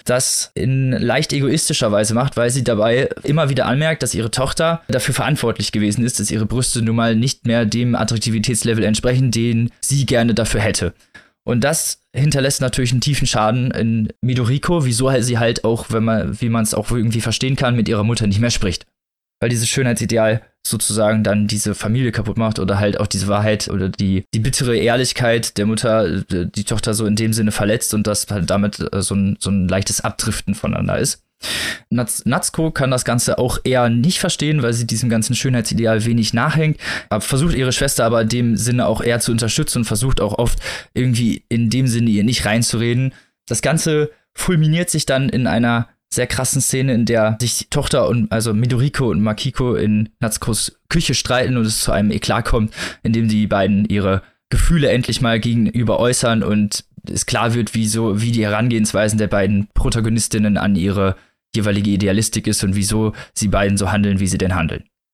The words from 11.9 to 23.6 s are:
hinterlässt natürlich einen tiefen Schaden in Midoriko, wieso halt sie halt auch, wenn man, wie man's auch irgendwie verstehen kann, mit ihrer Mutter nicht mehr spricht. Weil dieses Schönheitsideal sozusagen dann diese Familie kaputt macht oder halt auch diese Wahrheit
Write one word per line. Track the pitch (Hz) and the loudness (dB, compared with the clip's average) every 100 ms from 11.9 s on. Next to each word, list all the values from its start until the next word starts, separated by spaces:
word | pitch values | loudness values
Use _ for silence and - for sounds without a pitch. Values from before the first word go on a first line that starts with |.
| - _ | -8 _
hinterlässt | 131 147 139 135 - | -2 2 2 0 0
natürlich | 127 - 123 | -2 0 0
einen | 127 | 0
tiefen | 147 135 - | 0 0 0
Schaden | 110 107 123 120 | 2 2 2 0
in | - 113 113 107 - | 0 0 0 -2 -2
Midoriko, | 123 127 117 139 - 170 | -2 0 0 0 0 0
wieso | 127 113 131 | 0 0 2
halt | 131 | 2
sie | 123 117 | 0 0
halt | 117 - | 0 0
auch, | 110 117 - | 0 -2 -2
wenn | 113 | 0
man, | 113 113 69 - | 0 0 -2 -2
wie | 120 | -2
man's | 113 107 | 0 0
auch | - - | -2 -2
irgendwie | 120 110 113 | 0 0 0
verstehen | 110 107 135 139 | -2 -2 -2 0
kann, | 127 | 0
mit | 120 104 | 2 0
ihrer | 107 | 0
Mutter | 107 117 104 | 0 0 2
nicht | 101 | 2
mehr | 120 | 0
spricht. | - 101 - - _ _ _ _ - | 0 -2 -4 -10 _ _ _ _ -6
Weil | 113 | -2
dieses | 117 117 | -2 -2
Schönheitsideal | 139 127 113 120 113 110 110 - _ - | 0 0 0 0 2 2 0 -4 _ -6
sozusagen | 104 - 110 107 110 | -4 -2 0 2 2
dann | 101 104 104 | 2 2 0
diese | 104 107 | 0 -2
Familie | 98 104 123 123 | -2 -2 0 0
kaputt | 110 104 107 | -2 -2 -2
macht | 110 107 | -2 -2
oder | 95 98 | 0 0
halt | 104 - | 0 0
auch | 104 | -2
diese | 98 98 | -2 0
Wahrheit | 101 107 107 | 0 2 0